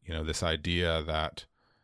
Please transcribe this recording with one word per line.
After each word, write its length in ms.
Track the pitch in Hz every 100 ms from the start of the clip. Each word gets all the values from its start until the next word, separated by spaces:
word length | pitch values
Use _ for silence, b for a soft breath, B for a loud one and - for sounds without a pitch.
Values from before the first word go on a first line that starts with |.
| -
you 80 |
know, 100 | 80
this 180 | 78 78
idea 640 | 85 80 85 87 87 80
that, 420 | 78 78 78 - - _ _ _